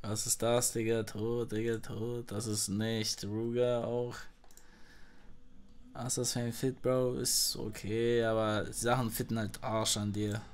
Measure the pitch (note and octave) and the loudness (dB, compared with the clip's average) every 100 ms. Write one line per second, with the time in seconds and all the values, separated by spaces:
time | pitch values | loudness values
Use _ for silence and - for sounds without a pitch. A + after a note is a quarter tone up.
0 | - G#2 A#2+ - A2+ A#2+ A#2+ A#2+ A2+ A2+ | -2 -2 0 2 4 4 4 2 2 2
1 | G2+ G#2+ A2 A#2+ A2+ G#2+ A2+ A2+ - G#2 | 0 -2 0 0 0 0 0 0 -2 -4
2 | A2+ A#2+ A#2 G2+ A2 G#2 - G2 A2 A2+ | -4 -4 -4 -4 -2 0 0 0 2 0
3 | G#2+ - G#2 G#2+ A#2 A#2+ B2 A#2+ A#2 A#2+ | 0 -2 -2 -2 0 2 4 2 0 -2
4 | A#2+ A#2+ - - - - - - - - | -2 -6 -12 -14 -18 -18 -18 -18 -18 -16
5 | - - - - - - - - - - | -16 -16 -14 -14 -14 -16 -16 -16 -14 -8
6 | B2 - B2 - A#2+ A#2 C3+ B2+ B2+ B2+ | -4 0 0 0 -2 0 -2 0 2 4
7 | B2+ C3 A#2+ - - - A2 G2+ G2 A2 | 4 2 2 2 2 0 -4 -6 -2 2
8 | A#2 A#2+ A2+ A2 A2 G#2+ - - A2+ B2 | 4 4 4 4 4 2 0 0 4 4
9 | A#2 - - A2+ G#2 - C3 A2 A2 - | 2 -2 -2 0 -2 -4 -2 0 2 2
10 | G#2 G2+ G#2 G#2 G#2+ | 0 0 0 -2 -6